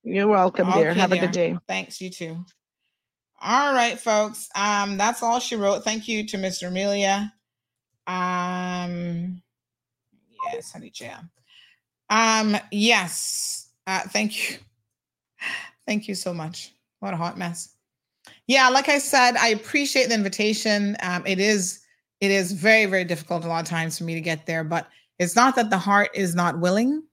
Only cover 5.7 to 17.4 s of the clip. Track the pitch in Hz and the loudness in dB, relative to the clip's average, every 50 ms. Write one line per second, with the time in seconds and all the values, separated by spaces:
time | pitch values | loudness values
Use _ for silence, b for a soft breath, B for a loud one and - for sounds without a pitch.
5.7 | 202 - - 220 220 226 214 - 226 214 214 214 - 196 190 190 180 - 180 180 | 0 0 -2 -4 -6 -4 -6 -4 -4 -4 -4 -6 -6 -4 -4 -4 -6 -6 -8 -6
6.7 | 180 185 196 202 202 202 196 190 196 202 208 208 _ _ _ _ _ _ _ _ | -4 -2 -2 0 0 0 2 2 0 0 -2 -6 _ _ _ _ _ _ _ _
7.7 | _ _ _ _ _ _ _ 185 185 185 180 180 180 180 180 180 180 180 180 180 | _ _ _ _ _ _ _ -6 -4 -2 -2 -2 -2 -2 -2 -4 -4 -4 -4 -4
8.7 | 180 180 180 180 175 175 175 175 170 170 175 185 180 180 _ _ _ _ _ _ | -4 -6 -6 -6 -6 -6 -6 -6 -6 -6 -6 -8 -8 -12 _ _ _ _ _ _
9.7 | _ _ _ _ _ _ _ _ _ _ _ _ _ 1017 1047 - - - - - | _ _ _ _ _ _ _ _ _ _ _ _ _ -10 -8 -8 -8 -8 -12 -14
10.7 | - - - - _ - 123 117 - - 165 170 _ b b b b b b b | -18 -18 -20 -18 _ -16 -16 -14 -16 -16 -20 -20 _ b b b b b b b
11.7 | b b b _ _ _ _ - 208 220 226 226 220 220 214 214 208 202 - - | b b b _ _ _ _ 0 2 4 4 4 4 2 2 2 0 -2 -4 -4
12.7 | 202 208 208 233 233 208 185 165 - - - - - - - - - - - _ | -2 2 4 4 4 4 2 -2 -6 -6 -6 -6 -6 -6 -6 -6 -8 -10 -12 _
13.7 | _ _ _ 190 190 185 - 196 - 208 214 208 - - - - - - - _ | _ _ _ -4 -4 -4 -4 -2 -2 -2 -2 -2 -2 -4 -6 -6 -8 -10 -16 _
14.7 | _ _ _ _ _ _ _ _ _ _ _ _ _ B B B B B B B | _ _ _ _ _ _ _ _ _ _ _ _ _ B B B B B B B
15.7 | B B _ - 214 208 214 - 196 185 - 185 175 165 156 160 175 - - - | B B _ -2 -2 -2 -2 -4 -8 -6 -6 -6 -6 -6 -8 -8 -10 -12 -16 -18
16.7 | _ _ _ _ _ _ 202 196 190 160 170 175 - 180 | _ _ _ _ _ _ -8 -6 -6 -4 -4 -6 -6 -6